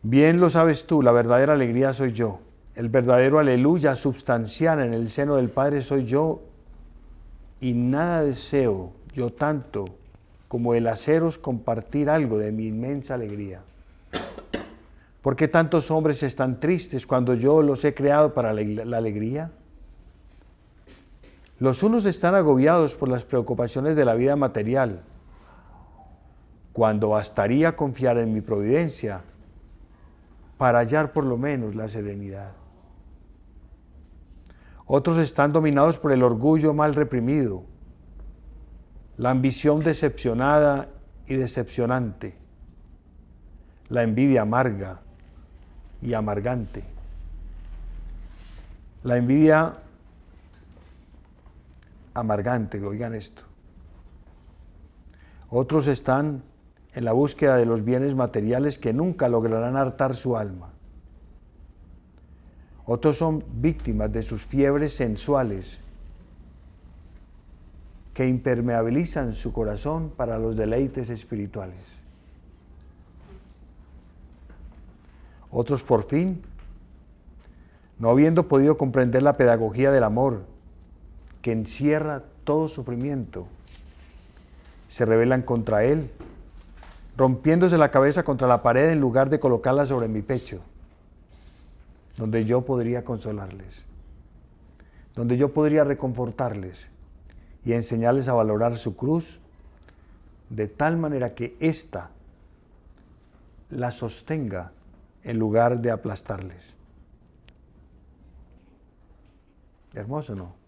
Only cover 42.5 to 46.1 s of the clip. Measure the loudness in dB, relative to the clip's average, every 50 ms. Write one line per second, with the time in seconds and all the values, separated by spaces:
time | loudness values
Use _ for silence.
42.5 | -20 -20 -20 -20 -20 -20 -20 -20 -20 -20 _ -20 _ -20 -20 -20 -20 -20 -20 -20
43.5 | -20 -20 -20 -20 -20 -20 -12 -4 -2 0 0 2 2 2 4 4 4 4 2 2
44.5 | 2 2 2 0 -2 -4 -10 -12 -14 -16 -20 -20 -20 -20 -20 -20 -20 -20 -20 -20
45.5 | -20 -20 -20 -20 -20 -20 -20 -20 -18 -10 -6 -4